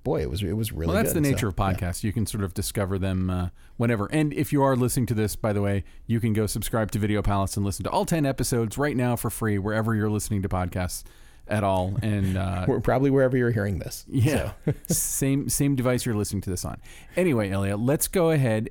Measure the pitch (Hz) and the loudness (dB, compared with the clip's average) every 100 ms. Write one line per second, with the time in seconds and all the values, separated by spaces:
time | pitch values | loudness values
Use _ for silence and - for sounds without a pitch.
0 | 120 160 62 90 95 107 110 - 82 202 | -4 -2 -2 -2 -2 -2 -4 -2 0 2
1 | - 170 143 131 110 90 98 92 87 87 | 2 2 2 0 -2 0 0 0 -2 -2
2 | 107 113 107 110 98 - - - 95 98 | -2 -2 -2 -2 -4 -4 -4 -2 -2 -2
3 | 95 92 92 90 87 - - - 120 113 | 0 0 0 -2 -4 -8 -14 -2 0 0
4 | 101 156 151 143 147 147 135 127 123 - | 0 0 0 0 0 2 4 4 2 2
5 | 120 107 107 - 113 101 101 98 - - | 0 2 0 0 0 0 0 0 -4 -12
6 | - 113 117 107 107 113 - 117 107 104 | -2 0 2 2 0 -2 -2 0 0 0
7 | 104 104 104 101 95 - 98 - 98 - | 0 2 2 2 0 0 -2 -2 -2 -2
8 | 202 165 143 131 131 123 110 127 147 131 | 0 2 0 0 0 0 0 -2 -2 0
9 | 123 117 120 - 110 101 101 107 110 110 | 0 0 -2 -2 0 0 0 0 0 2
10 | 107 107 - 104 95 92 90 95 90 - | 2 0 0 -2 0 -2 -2 -2 -4 -6
11 | - - - - - 107 98 95 92 101 | -14 -20 -20 -16 -4 0 2 0 0 -2
12 | 110 104 95 92 92 92 92 131 - 123 | 0 0 0 0 -2 -2 0 0 2 2
13 | 139 135 131 127 120 107 101 92 - - | 4 4 4 4 2 2 0 -2 -6 -12
14 | - 139 117 127 104 - - 160 - 165 | -4 2 2 2 -2 -4 -4 -4 -2 -2
15 | - - 135 139 - - 143 135 123 123 | -2 0 0 0 0 0 2 2 2 2
16 | 127 107 101 101 98 87 76 58 - - | 0 0 0 -2 -4 -4 -6 -10 -14 -20
17 | - - 180 120 98 98 98 101 120 160 | -6 0 2 2 2 0 0 0 0 0
18 | - 196 165 156 131 110 113 | 0 2 4 4 2 0 -2